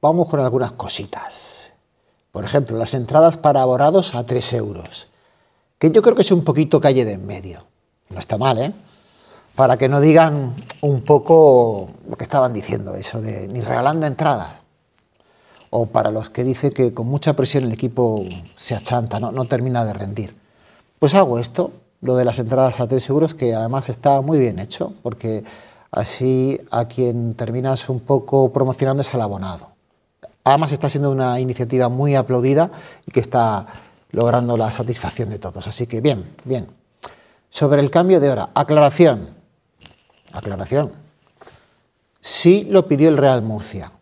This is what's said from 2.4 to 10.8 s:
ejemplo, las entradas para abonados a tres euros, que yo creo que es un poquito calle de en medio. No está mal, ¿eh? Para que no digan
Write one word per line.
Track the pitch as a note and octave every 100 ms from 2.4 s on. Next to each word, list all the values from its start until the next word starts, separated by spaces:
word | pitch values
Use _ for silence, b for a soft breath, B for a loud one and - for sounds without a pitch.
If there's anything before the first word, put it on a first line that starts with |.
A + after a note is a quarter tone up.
ejemplo, | G#2 C#3+ B2 A2+
las | A2+
entradas | C3+ A#2 D3+ E3 D#3+
para | D3+ C#3
abonados | C3 B2+ C#3+ F#3+ - A#2+
a | A#2
tres | B2 -
euros, | A#2+ G#2+ F2 E2+ - - _ _ _ _ _ _ _
que | D#3+
yo | G#3
creo | G#3+
que | G#3
es | F#3+
un | F3+
poquito | D#3+ C3+ D#3 D3+
calle | C#3+ C3 A2+
de |
en | G2 F#2+
medio. | F2 F#2+ E2 _ _ _ _ _
No | F#2
está | - G#2+
mal, | C3 A#2
¿eh? | C3+ G#3 b b b b b b b -
Para | C3 A#2+
que | C3+
no | C#3+
digan | D3 D#3+ D#3+ D3 C3 B2+ - -